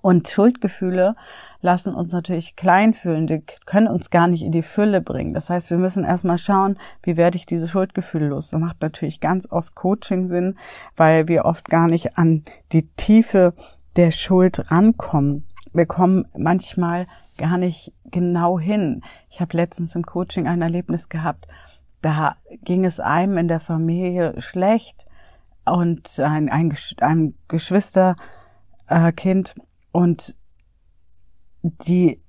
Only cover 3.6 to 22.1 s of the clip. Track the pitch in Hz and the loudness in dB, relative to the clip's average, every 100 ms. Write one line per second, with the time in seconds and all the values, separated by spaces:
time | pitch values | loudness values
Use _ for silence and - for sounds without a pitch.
3.6 | - 196 220 175 - 175 175 170 127 165 | -2 2 2 0 0 2 2 0 0 -2
4.6 | 165 - 208 190 165 - - - - 175 | -2 0 2 0 -2 -6 -4 -6 -4 -6
5.6 | - 170 185 190 - 180 180 170 - 196 | -2 -2 -2 -2 -2 -2 0 -2 0 0
6.6 | 196 196 - - - 165 170 175 - 170 | 0 -4 -10 -8 -4 2 2 0 -6 -6
7.6 | 165 190 190 - - 160 151 143 - 160 | -2 -2 -2 -6 -6 -4 -2 -4 -6 -4
8.6 | 165 160 160 - 147 - 156 185 - 175 | -4 -4 -8 -6 -8 -4 -4 -4 -4 -8
9.6 | 165 - 185 214 - 185 185 175 180 190 | -8 -6 -4 -2 -2 -4 -2 -2 -2 -6
10.6 | - - - - 160 160 160 165 - 165 | -18 -20 -20 2 4 4 2 2 0 -2
11.6 | - 165 165 165 - - 165 160 - - | -2 2 4 2 -2 2 2 2 -4 -20
12.6 | _ 160 156 - - 220 226 196 180 - | _ 0 0 -6 4 4 6 4 4 2
13.6 | - - - - 170 - - 185 185 - | -20 -20 -4 2 2 2 2 4 4 0
14.6 | - 165 214 226 - 147 143 143 - - | 0 4 4 2 -2 0 0 -2 -8 -14
15.6 | - - 165 - 185 190 - - 160 180 | -4 0 0 2 2 2 -2 -4 0 0
16.6 | - - 170 175 180 - - - 156 180 | -2 -4 -2 -2 -6 -14 -20 -6 -2 0
17.6 | 180 165 - _ - 175 175 175 175 180 | -2 -6 -16 _ -8 -2 0 0 0 0
18.6 | 165 214 165 110 - - _ - 170 165 | -2 -2 -2 -4 -10 -20 _ -8 -4 -2
19.6 | 175 - 165 175 170 175 180 - 165 175 | -2 -4 -8 -6 -6 -8 -6 -4 -2 -2
20.6 | 165 175 - 170 - 160 160 - - - | -2 -4 -4 -8 -6 -6 -6 -8 -16 -20
21.6 | - _ _ _ 156 | -20 _ _ _ -2